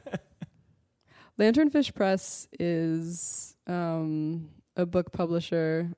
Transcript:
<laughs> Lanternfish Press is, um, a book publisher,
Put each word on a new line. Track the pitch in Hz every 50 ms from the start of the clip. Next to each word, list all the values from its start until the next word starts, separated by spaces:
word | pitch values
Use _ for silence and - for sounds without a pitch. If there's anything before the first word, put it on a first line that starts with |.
| _ - - - - _ _ _ -
<laughs> | - _ _ _ _ _ _ _ _ _ _ _ _ _ - - - _ -
Lanternfish | 208 214 233 285 320 294 277 294 269 - -
Press | - 202 190 190 190 - - - - - - - -
is, | 170 175 170 160 165 165 160 165 165 165 175 170 - - - - - - - _ _ -
um, | 180 175 175 170 160 160 160 156 156 156 156 156 165 165 160 151 - - _ _ _
a | - 180
book | 170 175 180 170 - -
publisher, | - 180 165 170 170 165 - 170 165 160 160 160 160 170 170 175